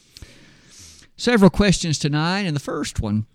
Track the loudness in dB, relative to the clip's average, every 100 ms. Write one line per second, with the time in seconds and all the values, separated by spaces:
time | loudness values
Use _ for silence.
0 | _ -20 -20 -20 -20 -20 _ -20 -20 -20
1 | -20 -6 0 6 6 6 0 2 -2 -4
2 | -2 -2 -2 -4 -4 -6 -6 -8 -8 -8
3 | -4 -4 -6